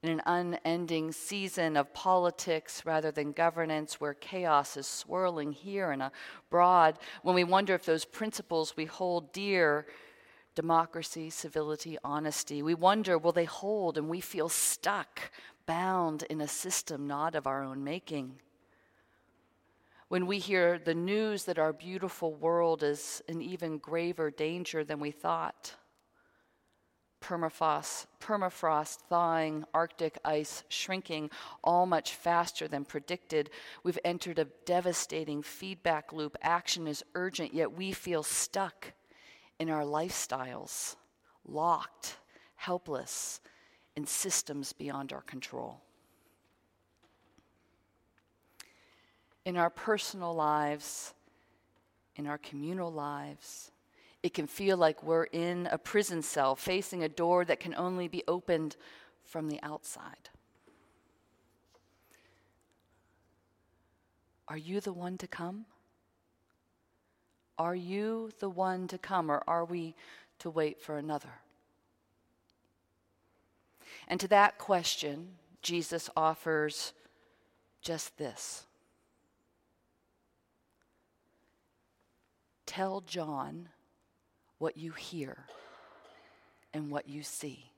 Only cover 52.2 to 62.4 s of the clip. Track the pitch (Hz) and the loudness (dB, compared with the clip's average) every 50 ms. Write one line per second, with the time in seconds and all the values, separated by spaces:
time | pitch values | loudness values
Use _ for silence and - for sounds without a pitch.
52.2 | 147 147 147 147 - - 151 143 143 160 180 190 180 170 165 151 147 143 147 143 | -6 -6 -6 -6 -8 -12 -10 -6 -6 -4 -4 -4 -4 -4 -4 -6 -6 -6 -6 -6
53.2 | 143 147 147 - - - - - - - _ _ _ _ _ _ - - - _ | -8 -10 -12 -14 -16 -16 -16 -16 -18 -20 _ _ _ _ _ _ -20 -20 -16 _
54.2 | - 175 - - 151 147 - - 202 196 190 180 170 156 151 - - 156 165 165 | -4 -2 -2 -2 -6 -4 -4 -2 2 2 4 6 6 4 4 2 0 2 2 2
55.2 | 165 - - 165 170 175 180 180 175 170 - - - - - 208 208 - 180 165 | 2 2 -2 -2 -2 -2 -2 -2 -2 -2 -2 -4 -4 0 2 2 2 2 -2 -4
56.2 | 147 - - 156 139 135 135 - - 190 185 190 190 - - 180 165 156 156 - | -4 -2 0 2 4 2 2 0 -2 -2 0 0 -2 -4 -4 -2 -2 -2 0 0
57.2 | 170 170 175 180 180 160 151 - - 175 - - 175 180 185 180 180 165 165 175 | 4 4 6 4 6 4 2 0 0 -6 -4 -2 -2 -2 -2 -2 -4 -4 -4 -4
58.2 | - - 170 180 - - 175 160 160 151 151 - - - - - - - _ _ | 0 0 -2 -2 2 2 2 2 2 -2 -6 -10 -20 -20 -20 -20 -20 -20 _ _
59.2 | _ - - 165 156 156 147 - - 147 151 - - - - - - - - _ | _ -12 -8 -6 -4 -4 -6 -6 -6 -10 -10 -10 -10 -12 -14 -12 -14 -16 -18 _
60.2 | _ - _ - _ _ _ _ _ _ _ _ _ _ _ _ _ _ _ _ | _ -20 _ -20 _ _ _ _ _ _ _ _ _ _ _ _ _ _ _ _
61.2 | _ _ _ _ _ _ _ _ _ _ _ _ _ _ _ _ _ _ _ _ | _ _ _ _ _ _ _ _ _ _ _ _ _ _ _ _ _ _ _ _
62.2 | _ _ _ _ | _ _ _ _